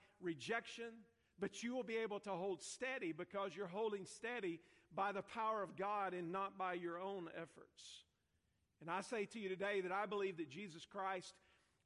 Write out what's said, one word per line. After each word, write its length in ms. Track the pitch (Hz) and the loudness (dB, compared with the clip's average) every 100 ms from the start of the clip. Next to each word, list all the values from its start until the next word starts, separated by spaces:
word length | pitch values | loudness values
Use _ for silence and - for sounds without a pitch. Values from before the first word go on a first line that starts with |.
| - - | -14 -4
rejection, 680 | 180 151 123 233 - 233 233 226 - _ _ - | -2 0 2 0 0 -8 -8 -10 -20 _ _ -2
but 240 | 190 - | -2 0
you 120 | 233 | 0
will 100 | 254 | 2
be 120 | 214 226 | 2 2
able 240 | 220 202 | 4 0
to 100 | 202 | 0
hold 320 | 175 196 180 | 2 2 2
steady 500 | - - 254 262 170 | -2 -2 0 2 0
because 420 | 160 175 196 196 | 0 0 2 0
you're 120 | 165 185 | 0 -2
holding 400 | 190 220 202 180 | 2 2 2 -4
steady 540 | - 233 240 185 165 - - - | -4 -2 0 0 -2 -6 -20 -6
by 180 | 170 202 | 2 2
the 100 | 196 | 2
power 400 | - 233 220 220 | -2 0 2 4
of 140 | 170 147 | 0 0
God 380 | 202 208 190 | 2 2 2
and 180 | 180 170 | 0 0
not 260 | 190 196 196 | 2 0 0
by 160 | 185 | 0
your 240 | 180 170 170 | 2 0 -2
own 300 | 196 196 165 | -2 -2 -4
efforts. 720 | 170 165 - - - - - - _ _ _ _ _ _ - | -6 -8 -12 -20 -18 -16 -16 -18 _ _ _ _ _ _ -10
And 100 | 156 | -2
I 100 | 185 | -2
say 240 | - 226 | 0 -2
to 140 | 202 233 | -2 -2
you 100 | 190 | -2
today 320 | 185 196 202 | 2 2 2
that 120 | 180 | 2
I 140 | 196 214 | 0 2
believe 300 | 202 196 170 | 2 0 0
that 140 | 147 | -4
Jesus 360 | 151 208 160 - | -6 -8 -10 -8
Christ 480 | 202 190 190 - - - - _ _ | -2 0 0 -4 -16 -20 -20 _ _